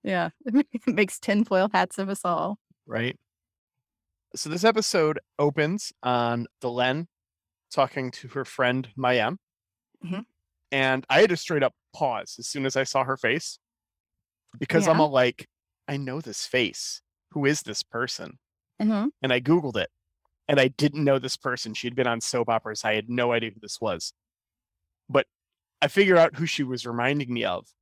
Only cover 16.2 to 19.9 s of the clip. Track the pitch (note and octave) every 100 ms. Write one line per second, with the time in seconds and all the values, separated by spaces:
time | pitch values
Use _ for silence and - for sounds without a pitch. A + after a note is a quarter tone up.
16.2 | B2+ G2+ - B2+ G#2+ - - - _ _
17.2 | _ D3+ C#3 D3 - G#2 - A#2 B2+ -
18.2 | - C3 _ _ _ _ G#3+ G#3 B3 _
19.2 | C#3 B2 B2+ E3+ C#3+ G#2 -